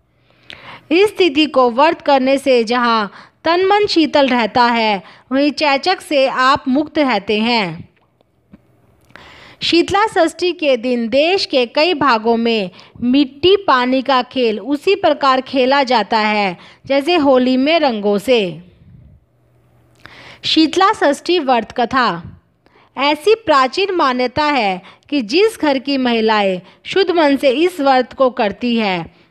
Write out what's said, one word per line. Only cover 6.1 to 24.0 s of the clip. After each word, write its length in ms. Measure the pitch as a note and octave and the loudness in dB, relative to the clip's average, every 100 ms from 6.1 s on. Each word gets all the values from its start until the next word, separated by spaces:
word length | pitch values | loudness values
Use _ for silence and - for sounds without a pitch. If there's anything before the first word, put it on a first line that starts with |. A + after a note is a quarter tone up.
| D4 C4+ | 0 0
आप 360 | A3+ C4 C#4+ C4+ | 0 0 0 0
मुक्त 300 | C4 D4+ - | -2 -2 -2
रहते 400 | C#4 G#3+ F#3+ G#3+ | 0 -2 -2 -2
हैं। 500 | A3+ A#3 F#3 D#3+ - _ _ _ _ _ _ - _ _ _ _ _ - - - - - | 0 -2 -2 -8 -16 _ _ _ _ _ _ -20 _ _ _ _ _ -20 -20 -20 -20 -10
शीतला 440 | - E4 E4+ F#4 G#4+ | -2 0 0 0 0
षष्ठी 420 | G4 E4 - F4+ | 0 -2 -2 -6
के 240 | F4 D4+ B3 | -2 -2 -2
दिन 320 | B3 A#3+ A3+ | -2 -4 -2
देश 380 | C4 D#4 F#4+ - | 0 0 0 -2
के 180 | C#4 A#3+ | -2 -2
कई 280 | - D#4+ | 0 0
भागों 420 | F4 C#4 A3+ A3 A#3 | 0 0 0 0 0
में 340 | A#3 A3+ F#3 - - - | 0 -2 -4 -10 -20 -8
मिट्टी 540 | A#3+ C4 C#4 - F4 G4+ | 0 0 0 0 2 2
पानी 420 | - C4 B3 C4 | 2 0 2 -2
का 180 | B3+ C4 | 0 0
खेल 360 | B3 C4 A#3 G#3+ | 0 -2 -2 -2
उसी 340 | G#3+ C#4+ - G4+ | -4 -4 0 0
प्रकार 440 | F4+ C#4+ C#4 C4 | 0 0 2 0
खेला 420 | C4 C#4 B3+ C#4 | -2 -2 2 2
जाता 360 | B3+ B3 G3+ A3+ | 2 0 0 0
है 380 | G#3+ G#3+ G3+ E3+ - - - | 0 0 -2 -6 -14 -20 -4
जैसे 300 | C#4 C#4 F4 | -2 0 0
होली 400 | C#4+ B3+ B3+ B3+ | 2 2 2 0
में 220 | C#4 E4 | 0 0
रंगों 360 | D4 A3 G3+ G3+ | 0 -2 -2 -2
से। 220 | G3 A#3+ F#3+ D#3+ - _ - - - - _ _ _ _ _ _ _ _ - - - - | 0 0 0 -6 -18 _ -20 -20 -20 -20 _ _ _ _ _ _ _ _ -20 -20 -20 -14
शीतला 480 | - - D#4+ F4 F#4+ | -4 0 0 2 0
षष्ठी 440 | A4 E4 D4 - F4+ | 2 0 -2 -2 -2
व्रत 340 | C4 A#3+ G#3+ | 0 -2 -2
कथा। 500 | - B3 C4 A#3 E3+ - - _ _ _ _ _ - | -4 -2 0 -2 -4 -10 -20 _ _ _ _ _ -4
ऐसी 380 | C#4 D4+ G#4 A4 | -2 0 2 0
प्राचीन 580 | F#4+ C#4+ C4 B3+ F#4+ | 2 2 2 0 -2
मान्यता 500 | F4+ | 0